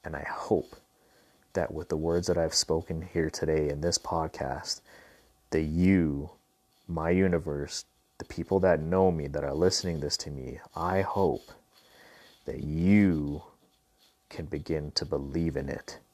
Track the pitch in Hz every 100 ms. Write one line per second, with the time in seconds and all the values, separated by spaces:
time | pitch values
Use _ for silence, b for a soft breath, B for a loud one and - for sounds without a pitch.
0 | 90 76 - - - 95 - - _ b
1 | b b b b b - 85 78 - 78
2 | 80 87 90 87 80 - - 80 - 82
3 | 87 85 78 - 78 78 76 71 82 -
4 | - 85 78 - 67 65 - - B B
5 | B B B B _ 82 78 80 90 95
6 | 80 69 71 - _ _ _ _ - 82
7 | 82 90 95 85 78 73 71 - - _
8 | _ _ - - 85 95 92 78 78 92
9 | 95 80 71 73 71 71 90 - 90 80
10 | 71 - - 69 64 - - - 85 95
11 | 95 - 92 62 - - _ B B B
12 | B B B B - - 69 78 87 104
13 | 98 80 73 73 - _ _ _ _ _
14 | _ _ _ - 80 73 - 80 73 -
15 | 69 71 69 80 82 69 67 69 - -
16 | _